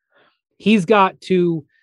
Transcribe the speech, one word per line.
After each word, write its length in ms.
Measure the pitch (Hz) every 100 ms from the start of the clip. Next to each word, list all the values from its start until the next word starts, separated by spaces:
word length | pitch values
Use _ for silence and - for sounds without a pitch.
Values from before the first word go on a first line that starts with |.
| _ _ _ _ _ _
He's 280 | 196 220 165
got 340 | 208 185 -
to 440 | - 185 175 165 - _